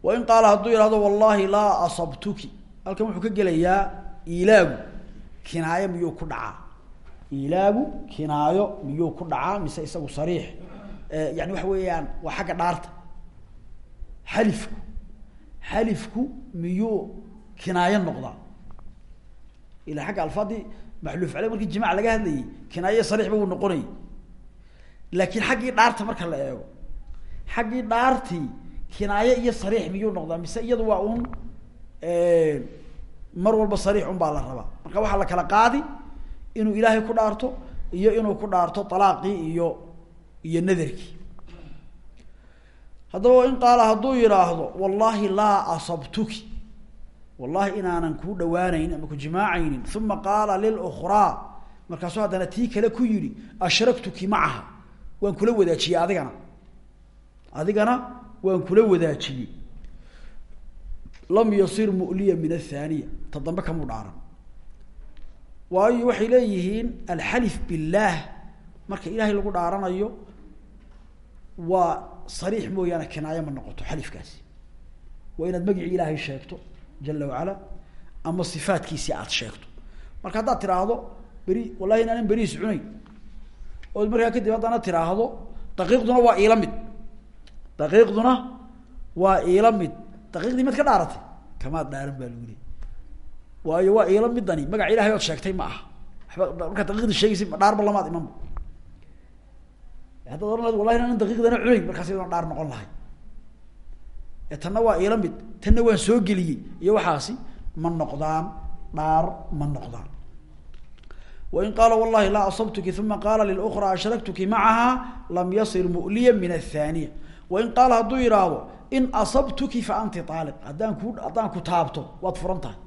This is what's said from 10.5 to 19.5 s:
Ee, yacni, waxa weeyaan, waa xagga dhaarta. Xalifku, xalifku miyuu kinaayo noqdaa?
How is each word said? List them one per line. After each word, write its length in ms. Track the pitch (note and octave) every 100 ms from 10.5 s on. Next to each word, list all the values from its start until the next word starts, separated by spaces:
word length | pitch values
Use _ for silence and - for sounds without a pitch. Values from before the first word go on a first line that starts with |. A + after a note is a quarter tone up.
| - - - - - -
Ee, 240 | D#3 D#3 E3
yacni, 180 | E3+
waxa 140 | F#3+ F#3
weeyaan, 380 | F#3+ F#3 E3 C#3+ -
waa 80 | D#3
xagga 220 | - E3
dhaarta. 360 | E3+ F3 E3+ - - - - - - - - - - - - - - -
Xalifku, 420 | - A3 - - - - - - - - - - - -
xalifku 520 | G#3 A3+ F#3+ - G#3+ C4+ - -
miyuu 720 | E3+ E3+ F3+ A3+ G3+ - - - - - -
kinaayo 440 | - F3+ F3+ G#3 F3
noqdaa? 280 | B2+ B2+ - - - - - - - - - - - -